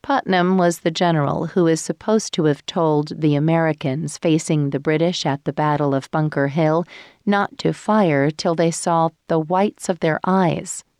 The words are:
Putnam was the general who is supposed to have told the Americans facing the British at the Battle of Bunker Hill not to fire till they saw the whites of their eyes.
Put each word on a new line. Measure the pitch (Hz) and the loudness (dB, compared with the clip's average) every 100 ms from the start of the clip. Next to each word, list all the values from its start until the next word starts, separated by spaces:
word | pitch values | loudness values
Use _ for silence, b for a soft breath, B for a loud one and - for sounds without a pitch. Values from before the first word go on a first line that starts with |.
Putnam | - 277 - 185 180 190 | -2 -4 0 0 2 2
was | 175 170 | 2 0
the | 175 | -4
general | 160 175 165 139 147 160 | 0 2 2 0 -2 -2
who | 190 170 | 0 2
is | 160 | 2
supposed | - 170 - 220 - | -2 -8 0 0 0
to | - | 0
have | 156 143 | 0 0
told | - - 165 151 151 165 | -4 -2 2 2 -2 -2
the | 156 | 0
Americans | 147 151 165 165 151 147 139 156 - | 2 2 2 2 -2 -4 -4 -6 -4
facing | 175 160 - 156 143 | 0 0 2 0 0
the | 139 | -2
British | 143 156 170 180 - | 0 0 0 0 -4
at | 139 | -4
the | - | -4
Battle | 156 151 147 147 | -2 0 2 0
of | 139 - | 0 -2
Bunker | 160 156 151 139 | -2 -2 0 -2
Hill | 143 156 160 175 B B B - | 0 0 0 -2 B B B -2
not | 202 202 - | -2 -2 -4
to | 170 | -4
fire | 151 - 214 190 143 139 | -4 0 2 4 2 0
till | 156 185 | 0 -4
they | 165 170 | 0 0
saw | 165 - 165 165 _ _ | 0 -2 0 0 _ _
the | 165 | -2
whites | 156 185 208 - - | 0 0 0 -2 -6
of | 180 | -2
their | 170 156 | 0 0
eyes. | - 190 180 147 190 - - | 0 2 2 0 -6 -14 -16